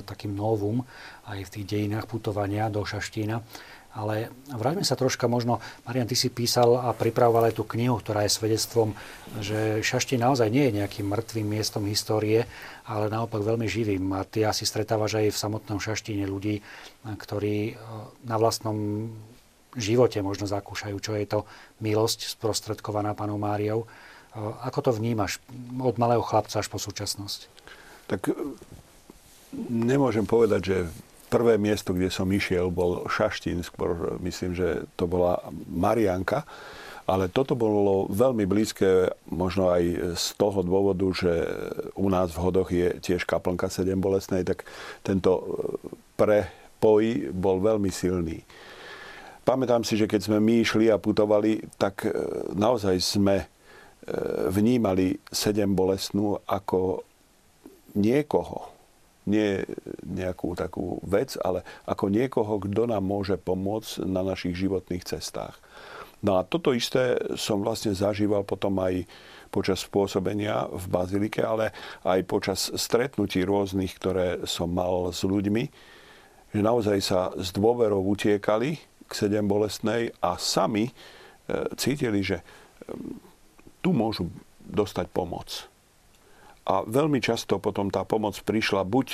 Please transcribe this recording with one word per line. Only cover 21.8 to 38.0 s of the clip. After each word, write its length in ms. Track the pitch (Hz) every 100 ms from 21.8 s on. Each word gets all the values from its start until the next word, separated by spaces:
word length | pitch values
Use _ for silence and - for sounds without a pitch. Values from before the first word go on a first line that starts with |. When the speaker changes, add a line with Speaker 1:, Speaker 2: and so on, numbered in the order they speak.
Speaker 1:
milosť 560 | 110 107 110 - - -
sprostredkovaná 800 | 110 101 - 104 - 107 104 104
Panou 240 | 104 104
Máriou. 400 | 104 104 104 110
E, 60 | 113 - - - - 110 107 113
ako 180 | 127 - 135
to 60 |
vnímaš 480 | 110 113 113 95 - - 123 123 127
od 160 | 127 117
malého 240 | 120 117
chlapca 400 | - 110 - 110
až 80 | 101
po 80 | 101
súčasnosť? 720 | - - 101 - 101 - - - - - - - -
Speaker 2:
Tak, 160 | 202 -
e, 40 | 359 294 - - - - - - - - - - - -
nemôžem 560 | 113 117 139 131 110 98
povedať, 320 | 113 110 101
že 160 | 87 92 85 - - - -
prvé 320 | 120 117 110
miesto, 320 | 104 104 -
kde 160 | 90 92
som 200 | - 95
išiel, 400 | 98 - 90 90
bol 320 | 87 90 87 -
Šaštín. 520 | - 107 - - 85
Skôr 560 | 90 - 87 85 80 -
myslím, 320 | 90 - 92 87
že 320 | 87 78 - -
to 160 | 90
bola 320 | 90 87 90 - 85 -
Marianka. 800 | 80 98 117 101 90 92 143 - - - - - -
Ale 280 | - 95 92
toto 240 | 123 135 135
bolo 520 | 110 104 101 98